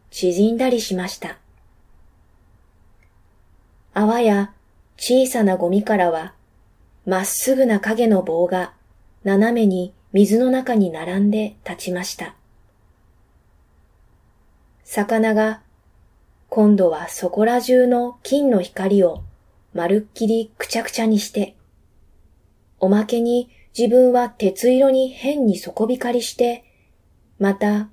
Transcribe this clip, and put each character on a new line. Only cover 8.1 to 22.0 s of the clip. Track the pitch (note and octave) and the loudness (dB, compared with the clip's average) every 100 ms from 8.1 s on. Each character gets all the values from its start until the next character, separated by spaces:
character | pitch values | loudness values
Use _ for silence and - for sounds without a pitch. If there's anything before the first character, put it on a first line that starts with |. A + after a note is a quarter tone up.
| G3 | 2
棒 | F3+ E3 F3 | 0 0 0
が | F#3 F3+ - _ _ _ _ G3 | -2 -6 -12 _ _ _ _ 0
斜 | G3 A3+ | 2 2
め | A#3+ G#3+ | 2 0
に | F#3 F3+ - _ | 0 -4 -12 _
水 | G3 G3+ A3 | 2 2 4
の | B3+ | 2
中 | C4 B3+ A3+ | 0 0 0
に | F#3 | 0
並 | D#3+ E3 F#3+ | -2 -6 -2
ん | G#3 | 0
で | G#3+ G#3+ - - | 0 -4 -10 -16
立 | F3+ - | -12 -8
ち | |
ま | F3+ F#3 | -8 -8
し | - | -12
た。 | E3 - _ _ _ _ _ _ _ _ _ _ _ _ _ _ _ _ _ _ _ _ _ _ _ _ - | -14 -18 _ _ _ _ _ _ _ _ _ _ _ _ _ _ _ _ _ _ _ _ _ _ _ _ -10
魚 | - G3+ A3+ A3 | -4 -2 0 2
が | G#3+ A3 G#3+ _ _ _ _ _ _ _ _ - | 2 0 -2 _ _ _ _ _ _ _ _ -6
今 | - G#3+ G3+ | 2 4 6
度 | F3+ | 4
は | D#3 E3+ | 0 -8
そ | - F3+ | -8 -6
こ | G3+ | 0
ら | A3 A#3+ | 0 0
中 | A#3+ B3+ B3 | 2 4 4
の | B3 A#3+ - | 2 -2 -8
金 | - C#4 C#4 | -2 0 2
の | G#3+ | 2
光 | F3 - F#3+ G3+ | 0 -4 2 4
を | F3+ D#3+ - - _ _ _ | 4 0 -14 -20 _ _ _
ま | E3+ E3+ | -4 0
る | G3+ G#3+ | 0 -2
っ | |
き | - A3 | -4 -2
り | A3+ A3 - | 0 -4 -10
く | - | -8
ち | A#3 | -6
ゃ | |
く | A3+ | -6
ち | - | -4
ゃ | A3+ | 0
に | G#3 | 0
し | - | -2
て、 | - G3 - _ _ _ _ | -6 -6 -8 _ _ _ _